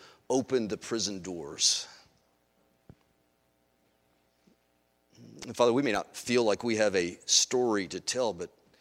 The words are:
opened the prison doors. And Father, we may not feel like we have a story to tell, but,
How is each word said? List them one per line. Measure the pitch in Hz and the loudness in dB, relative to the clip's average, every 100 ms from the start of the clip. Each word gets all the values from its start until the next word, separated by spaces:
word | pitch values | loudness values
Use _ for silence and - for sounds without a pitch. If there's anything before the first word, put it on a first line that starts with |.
| - - - | -20 -12 -2
opened | 131 - 131 107 | -2 0 0 0
the | 90 | -6
prison | - 117 98 98 | -4 -4 -4 -6
doors. | 87 87 73 78 - - - - - _ _ _ _ _ _ _ - - _ _ _ _ _ _ _ _ _ _ _ _ _ _ _ _ _ _ _ _ _ - 117 113 | -8 -10 -10 -2 0 0 -6 -16 -20 _ _ _ _ _ _ _ -20 -20 _ _ _ _ _ _ _ _ _ _ _ _ _ _ _ _ _ _ _ _ _ -20 -20 -14
And | 123 113 | -4 2
Father, | 120 | 4
we | 123 | 4
may | 139 | 2
not | 101 - - | 0 -4 -8
feel | - 120 | 0 2
like | 113 98 | 4 2
we | 120 107 | 0 2
have | 104 | 2
a | 95 87 - - | 2 0 -4 0
story | - - 127 123 104 87 | 2 2 2 2 0 -2
to | 90 | -6
tell, | - 123 117 | -6 -2 -2
but, | 87 85 _ _ _ | -4 -10 _ _ _